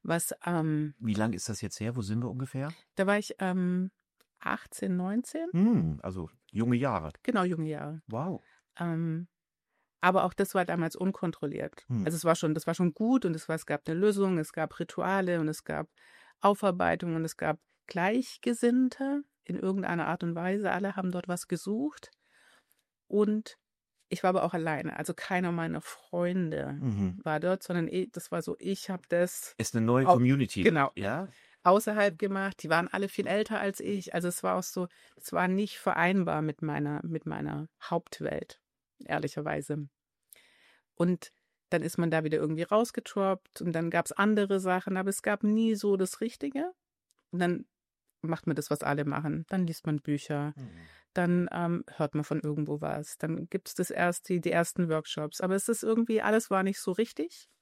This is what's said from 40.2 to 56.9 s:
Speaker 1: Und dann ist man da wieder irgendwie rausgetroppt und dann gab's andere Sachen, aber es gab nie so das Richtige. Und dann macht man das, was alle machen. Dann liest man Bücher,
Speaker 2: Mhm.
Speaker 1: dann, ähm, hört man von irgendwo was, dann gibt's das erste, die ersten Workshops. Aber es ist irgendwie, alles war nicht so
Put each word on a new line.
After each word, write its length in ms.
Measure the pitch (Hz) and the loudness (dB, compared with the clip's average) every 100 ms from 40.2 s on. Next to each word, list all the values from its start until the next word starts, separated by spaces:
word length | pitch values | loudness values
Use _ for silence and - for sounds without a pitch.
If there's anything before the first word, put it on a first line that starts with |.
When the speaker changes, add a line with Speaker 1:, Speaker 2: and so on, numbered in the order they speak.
| _ - _ _ _ _ _ _ | _ -20 _ _ _ _ _ _
Speaker 1:
Und 360 | 175 180 - _ _ _ _ | 0 0 -4 _ _ _ _
dann 120 | 175 | -2
ist 140 | 165 - | 0 0
man 140 | 170 | 2
da 120 | 160 | 2
wieder 140 | 156 156 | 2 0
irgendwie 260 | 151 160 | 0 -2
rausgetroppt 960 | 170 214 233 - - - 190 185 _ - | 2 2 2 -4 -6 -2 0 -2 _ -6
und 120 | 175 | -2
dann 160 | 160 170 | -2 0
gab's 200 | 170 165 | 0 0
andere 480 | - 202 208 196 196 | 2 2 4 2 0
Sachen, 380 | 185 185 196 185 | 2 0 0 -2
aber 120 | 196 | -2
es 120 | 196 | -2
gab 220 | - 202 | -2 0
nie 320 | 208 214 226 214 | 2 4 2 2
so 220 | 208 196 | 2 2
das 240 | 185 - | 0 -2
Richtige. 500 | 226 - 285 277 349 - _ _ _ _ _ | -6 -4 -6 -4 -6 -8 _ _ _ _ _
Und 80 | 175 | 0
dann 280 | 175 175 - _ _ _ _ _ | 2 2 -6 _ _ _ _ _
macht 260 | 160 165 - | -4 -2 -2
man 80 | 147 | -2
das, 160 | - | -2
was 120 | 151 | -2
alle 220 | - 143 147 | 0 -2 -2
machen. 400 | 143 156 156 165 | -2 -2 -4 -2
Dann 180 | 190 175 | -2 -2
liest 180 | 165 160 | -2 -2
man 140 | 151 | -2
Bücher, 540 | - 143 - 147 147 147 | 0 -4 -2 -4 -4 -8
Speaker 2:
Mhm. 340 | 123 85 82 - _ | -16 -16 -20 -20 _
Speaker 1:
dann, 360 | - 175 175 175 | 0 2 2 2
ähm, 320 | - 170 175 - - | -2 0 -2 -4 -4
hört 180 | 151 151 | -2 0
man 80 | 147 | -2
von 160 | 156 | -2
irgendwo 400 | 151 151 147 147 | -2 -2 -2 -4
was, 360 | 156 147 151 - | -4 -6 -8 -6
dann 320 | 160 160 170 | -4 -4 -4
gibt's 260 | 190 - - | -6 -6 -4
das 160 | 180 | -2
erste, 500 | - 175 175 - 180 | 0 0 0 -2 0
die 100 | 170 | 2
ersten 380 | 170 170 - 170 | 2 2 0 0
Workshops. 520 | 156 - - 151 - | 0 -2 -6 -6 -4
Aber 140 | 185 196 | 0 0
es 140 | - | 0
ist 140 | 226 | 0
irgendwie, 380 | 220 226 233 220 | 2 2 4 2
alles 300 | 208 220 - | 4 2 4
war 120 | 190 | 2
nicht 160 | 190 196 | 2 0
so 100 | - | -2